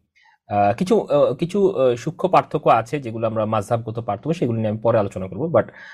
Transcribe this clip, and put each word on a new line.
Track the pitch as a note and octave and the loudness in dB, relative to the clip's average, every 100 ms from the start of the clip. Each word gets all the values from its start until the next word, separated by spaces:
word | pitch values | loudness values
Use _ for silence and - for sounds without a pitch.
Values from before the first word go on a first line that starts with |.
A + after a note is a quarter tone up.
| _ _ _ _ _ | _ _ _ _ _
আহ, | G#2 G2+ | 0 2
কিছু, | G2+ F#3 A3 | 2 2 0
আহ, | - C#3+ B2+ | 2 2 2
কিছু, | B2+ F3 G3+ F#3+ | 2 -4 2 2
আহ, | - C3 | 2 2
সূক্ষ্ম | A#2+ - - F#3 | 2 -4 -4 2
পার্থক্য | D#3+ C3 D#3 D#3+ | 2 2 -2 2
আছে | C3 A#2 D3+ | 2 2 -6
যেগুলো | B2+ A#2 A2+ | -8 -4 -4
আমরা | A2 G#2+ | -2 0
মাযহাবগত | A2+ G2+ A#2+ A#2 G#2+ | -2 0 -4 -4 -8
পার্থক্য, | A#2 G2+ D3 | -6 -6 -4
সেগুলো | E3 B2+ A2+ | -2 -2 -2
নিয়ে | A2 | -2
আমি | G#2+ | -2
পরে | A#2 A2+ | 0 2
আলোচনা | G2+ - F#2 | 0 -4 -10
করবো। | F2+ D#3+ C3 | -8 0 0
But, | G2 - - | 0 -6 -20